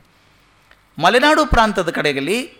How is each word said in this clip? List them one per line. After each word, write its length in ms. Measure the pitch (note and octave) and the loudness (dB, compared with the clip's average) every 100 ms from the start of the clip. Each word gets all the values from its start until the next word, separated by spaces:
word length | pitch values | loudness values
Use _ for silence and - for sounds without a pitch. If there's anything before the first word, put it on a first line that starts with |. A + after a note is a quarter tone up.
| _ _ _ _ _ _ _ _ _ - | _ _ _ _ _ _ _ _ _ -2
ಮಲೆನಾಡು 440 | E3+ A#3 D4 D#4 D4+ | 0 2 2 2 2
ಪ್ರಾಂತದ 440 | A#3+ A3 G3 E3+ | 2 0 0 -4
ಕಡೆಗಳಲ್ಲಿ 640 | E3+ D3+ C3+ C#3 A3+ C4 - | -4 -4 -4 -4 -4 -6 -16